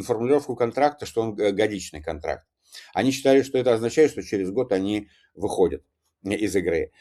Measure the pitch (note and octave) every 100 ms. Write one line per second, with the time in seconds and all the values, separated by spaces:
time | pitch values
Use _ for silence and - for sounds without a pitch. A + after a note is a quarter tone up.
0 | G2 A2 A#2+ D3 C#3+ A#2+ A#2 A#2 D3 -
1 | - A#2 A2+ G2+ G#2 G2 G#2+ G2+ - D#2
2 | D#2+ D#2+ D#2 C#2 _ _ _ - - F#2
3 | B2+ - C3+ C3+ C3+ C3 B2 A2+ A#2 D#3
4 | D3+ G#2 F#2 G2+ F#2+ G#2 B2+ F#2+ G2 G#2
5 | G#2 _ _ - F2 - F2 - _ _
6 | _ _ G2 G2 G#2 F#2+ E2+ E2 - _